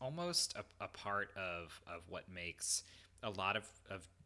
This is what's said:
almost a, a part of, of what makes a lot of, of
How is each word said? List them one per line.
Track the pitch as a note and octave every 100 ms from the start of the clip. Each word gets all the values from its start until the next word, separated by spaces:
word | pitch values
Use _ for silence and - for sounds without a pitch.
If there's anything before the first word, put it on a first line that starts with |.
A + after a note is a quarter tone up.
almost | C3 D#3 F3 E3+ - -
a, | G#2 -
a | G2
part | - G#2 G2+ G2+ -
of, | F#2+ E2+ E2 - -
of | E2+ F2
what | F2+ -
makes | F2+ F2 - - - - - - -
a | A2+
lot | G2 F#2+
of, | G#2 - - -
of | G2 - -